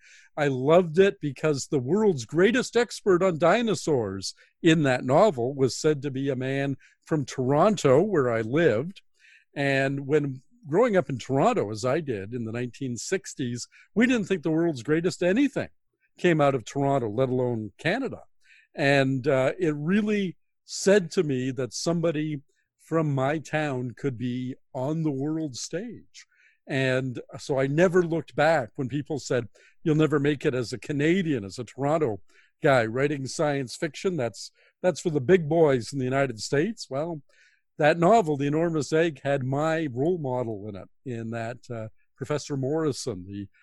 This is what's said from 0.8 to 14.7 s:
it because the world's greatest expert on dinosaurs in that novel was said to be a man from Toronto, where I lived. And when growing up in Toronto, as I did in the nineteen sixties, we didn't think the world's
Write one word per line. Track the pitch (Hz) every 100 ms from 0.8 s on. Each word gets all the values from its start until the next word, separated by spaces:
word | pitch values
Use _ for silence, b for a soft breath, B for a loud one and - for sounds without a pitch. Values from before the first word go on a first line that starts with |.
| 175 156
it | 196 190
because | 147 131 156 139 -
the | 147
world's | 123 196 214 147
greatest | 110 151 196 247 208
expert | 233 240 - 208 175
on | 190 160
dinosaurs | 165 214 233 190 - 139 104 98 - - b b
in | 170 165
that | 139 127
novel | 127 143 214 135 120
was | 143 131 -
said | 156 151
to | 147
be | 135 139
a | 127
man | 131 139 139 135 b b
from | - 160 127
Toronto, | - 127 147 196 190 143 131
where | 214 185 127
I | 113
lived. | 113 139 165 107 160 - _ _ b b b
And | - 139 135 135 139 139
when | 151 143 131 _ _ 165
growing | 165 247 190
up | -
in | 127
Toronto, | - 135 185 208 104
as | 110
I | 127 147
did | 143 107 98
in | 123 113
the |
nineteen | 113 123 - 135 120
sixties, | - 190 - - 127 120 - b b
we | 196 240
didn't | 247
think | 180 190
the | 160
world's | 156 170